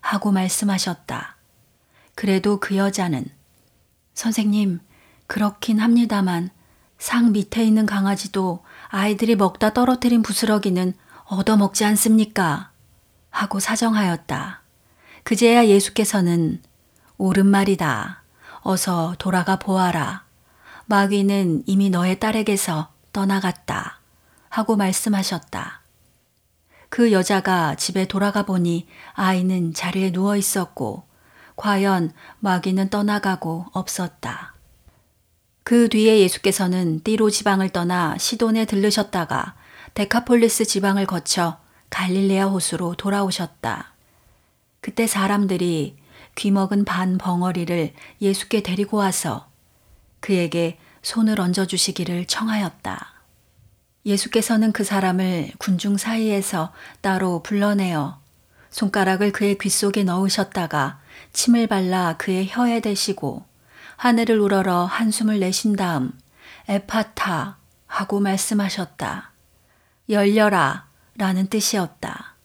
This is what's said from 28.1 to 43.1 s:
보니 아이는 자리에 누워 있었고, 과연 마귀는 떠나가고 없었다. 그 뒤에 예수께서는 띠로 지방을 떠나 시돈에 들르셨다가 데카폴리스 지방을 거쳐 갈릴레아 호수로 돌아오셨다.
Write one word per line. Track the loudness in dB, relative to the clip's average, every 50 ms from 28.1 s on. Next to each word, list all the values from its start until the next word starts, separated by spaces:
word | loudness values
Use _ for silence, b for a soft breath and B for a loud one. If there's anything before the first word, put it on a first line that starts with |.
| 0 -2 -2 0 0 -2 -2
보니 | 0 0 0 2 0 0 -2 -4 B B B B B B
아이는 | -2 0 0 2 2 0 0 0 0 -2 -2 -4
자리에 | -4 -6 -4 -2 -2 -2 0 0
누워 | 0 0 0 0
있었고, | 0 -2 -2 -2 -2 -4 -4 -6 -8 -8 -6 -6 -10 -14 b b b b b b b b b b
과연 | -6 -2 0 0 2 2 2 2 0 0 -4 B B B B B B
마귀는 | -2 -2 -2 0 0 -2 0 0 0 -2
떠나가고 | -2 -2 -2 0 -2 -2 -2 -2 -4 -4 -6 -8 -8 -8 -10 -8 _
없었다. | -8 -8 -6 -6 -6 -6 -8 -8 _ -12 -12 -12 -12 -14 -18 -20 -20 _ _ _ _ _ -20 _ _ _ _ _ _ _ _ _ _ _ _ _ _ _
그 | 2 4 4 4 4
뒤에 | 4 4 4 6 6 6
예수께서는 | 6 4 2 0 -2 -2 0 0 0 0 0 0 0 0 -2 -2 -2
띠로 | -2 0 2 2 2
지방을 | 0 0 0 0 0 2 0 -2
떠나 | -2 -2 -2 0 0 0 0 -2 -2 -4
시돈에 | -4 -6 -2 -2 0 0 2 0 0
들르셨다가 | 0 0 0 2 2 2 0 -2 -2 -2 -4 -4 -2 -4 -6 -6 -6 -10 B B B B B B B B
데카폴리스 | -6 -4 0 0 -2 2 4 4 4 4 4 2 0 -2
지방을 | 0 0 0 0 0 0 0 0
거쳐 | -2 -2 -4 -4 -2 -2 0 0 -2 -2 -6 b b b b b b
갈릴레아 | -6 -4 -2 0 0 2 2 2 2 2 2 0
호수로 | 0 -2 -2 -2 -4 -4 -4 -4 -6
돌아오셨다. | -4 -4 -2